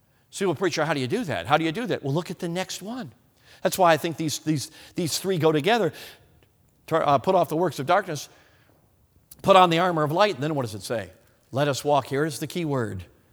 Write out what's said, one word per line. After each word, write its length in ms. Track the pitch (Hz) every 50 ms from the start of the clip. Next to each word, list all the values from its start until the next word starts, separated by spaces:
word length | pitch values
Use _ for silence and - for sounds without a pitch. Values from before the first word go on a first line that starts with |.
| _ _ _ _ _ _
See, 160 | - - 196
"Well, 100 | 185 151
preacher, 300 | - 190 175 131 165 151
how 80 | 156 160
do 60 | 139
you 80 | 127 120
do 160 | 165 240 240
that? 200 | 156 113 87 85 104
How 100 | 147 160
do 60 | 160
you 80 | 165
do 140 | 156 214 247 190
that?" 160 | 139 - -
Well, 100 | 139 139
look 180 | 175 175 -
at 80 | 175 -
the 100 | 185 170
next 320 | 170 185 185 - - -
one. 300 | 175 208 240 262 208 127 - _ _ _ _ _ _ _ - -
That's 160 | - 190 - -
why 160 | 185 165 160
I 40 | 143
think 200 | - 170 156 -
these, 220 | 165 151 - -
these, 320 | - 156 160 135 - - - - - - -
these 220 | - 180 151 - -
three 180 | - 190 190 160
go 140 | 151 160
together. 420 | 156 151 139 190 233 233 196 - - - - - - - _ _ _ _ _ _ _ _ _ _ _ _ _ -
Tur-, 160 | 156 160 -
uh, 140 | 147 143 131
put 180 | - 190 190
off 140 | 180 160 -
the 60 | 156
works 240 | 160 185 165 - -
of 60 | 135
darkness, 420 | 151 180 202 196 180 156 139 - - - _ _ _ _ _ _ _ _ _ _ _ _ _ _ _ _ _ _ _ - _
put 140 | - 190 196
on 140 | 185 185 175
the 100 | 160 165
armor 240 | 180 180 170 156 151
of 80 | 139
light, 240 | 151 180 208 208 170
and 80 | 120 139
then 120 | 156 160
what 80 | 139 123
does 120 | 107 104
it 60 | 101
say? 300 | - - 123 110 95 87 - _ _ _ _ _ _ -
Let 160 | - 139 147 147
us 160 | 127 - -
walk, 240 | 147 147 139 123 -
here 180 | 135 139 156
is 140 | 160 139 -
the 80 | 160 -
key 180 | - 180 170
word, 380 | 151 139 131 117 104 101 92 87 - _ _ _ _